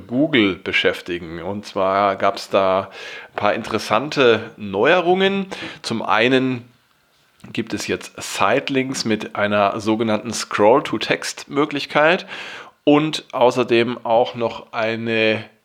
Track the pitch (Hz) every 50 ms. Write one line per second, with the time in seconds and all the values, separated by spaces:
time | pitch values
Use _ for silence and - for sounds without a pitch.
0 | 95 - 120 131 151 156 151 120 104 98 90 85 - 98 90 - - 90 85 -
1 | - - 87 85 87 80 82 85 82 92 101 104 101 - - 101 95 95 95 98
2 | 104 98 98 98 104 98 98 - - - - 101 95 95 95 95 98 - - -
3 | - - - - - - - - 104 104 - 113 107 - - 104 - - 107 110
4 | 135 151 - 143 131 120 113 107 110 113 - - 104 101 95 98 113 147 170 185
5 | 165 175 185 190 190 196 196 196 196 190 - - 175 160 - - - - 117 107
6 | - - 95 107 113 127 135 131 131 131 127 117 117 - _ _ _ _ _ _
7 | _ _ _ _ _ _ _ _ - - - - 110 - 107 101 - - 95 90
8 | - - - - - - - - - 101 113 - - - 139 131 131 131 135 131
9 | - 117 107 107 - - - - 104 104 104 104 101 98 - - 95 110 110 110
10 | 117 110 107 104 117 117 104 - - - - - 104 107 123 151 147 - - 107
11 | - - - - - - - - - - 147 139 151 151 - 139 - - - 151
12 | 151 160 180 190 - - - - - - - - - - - _ _ 147 147 147
13 | 156 156 151 - - - - 131 120 123 123 127 123 110 120 117 117 120 120 -
14 | - 117 113 117 123 - - 117 117 110 - - - - - 120 110 110 113 113
15 | 117 117 113 113 110 110 110 107 107 - _ _ _